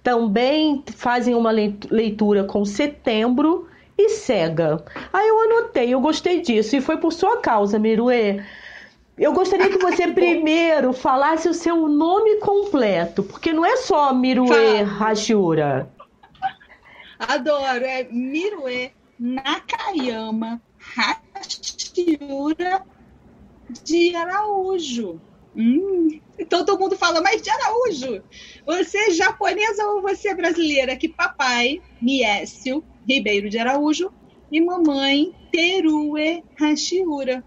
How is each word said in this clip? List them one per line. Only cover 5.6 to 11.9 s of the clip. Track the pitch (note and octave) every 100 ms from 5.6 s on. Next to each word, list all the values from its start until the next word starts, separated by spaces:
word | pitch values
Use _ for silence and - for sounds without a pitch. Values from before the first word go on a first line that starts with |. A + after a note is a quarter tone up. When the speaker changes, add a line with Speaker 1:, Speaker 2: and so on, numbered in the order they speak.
| A#4+ - A#3+
Speaker 1:
eu | C4
gostei | C#4 D#4 F4+ F4+
disso, | E4+ G#3+ A3 C#4+
e |
foi | C4 D#4
por | E4
sua | E4+ G4 A#4+
causa, | - A3 G3+ G#3+
Miruê. | A3 A3+ B3 B3 G#3 G3+ - - - - - _ _ -
Eu | D4
gostaria | E4+ F#4 F#4+ F#4+
que | F#4+
você | F4+ -
Speaker 2:
<laughs> |
Que | F4
bom. |
Speaker 1:
primeiro | F4+ F4 E4 D#4 D#4+ E4 D#4 B3+
falasse | B3+ D4+ C4 C#4+ D#4+ E4
o |
seu | E4 E4 E4+
nome | D#4